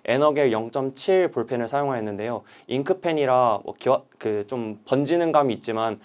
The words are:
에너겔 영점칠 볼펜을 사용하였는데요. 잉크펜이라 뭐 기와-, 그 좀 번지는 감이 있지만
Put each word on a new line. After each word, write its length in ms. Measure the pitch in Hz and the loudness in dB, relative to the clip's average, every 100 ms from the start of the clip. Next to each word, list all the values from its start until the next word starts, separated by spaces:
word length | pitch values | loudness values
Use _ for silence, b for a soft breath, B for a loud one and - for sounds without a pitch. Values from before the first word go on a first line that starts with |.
에너겔 480 | - 127 151 147 139 | -2 2 2 2 2
영점칠 800 | 110 113 139 135 135 - 185 175 | 0 -4 -4 -6 -6 0 2 2
볼펜을 360 | 123 117 123 117 | 0 -4 -4 -2
사용하였는데요. 760 | 139 139 123 107 101 110 113 B B B | -2 -2 -2 -4 -6 -6 -8 B B B
잉크펜이라 920 | 127 139 185 170 156 135 127 123 101 | -4 -2 -2 0 0 2 4 4 0
뭐 100 | - | -4
기와-, 300 | - 123 127 - - | -6 0 0 0 -8
그 260 | 113 104 101 | -4 -4 -4
좀 320 | 127 110 104 - | -6 -6 -8 -2
번지는 460 | 135 143 170 165 | 0 2 2 4
감이 220 | 156 139 110 | 2 2 -2
있지만 440 | - 110 113 104 | -4 -2 -2 -4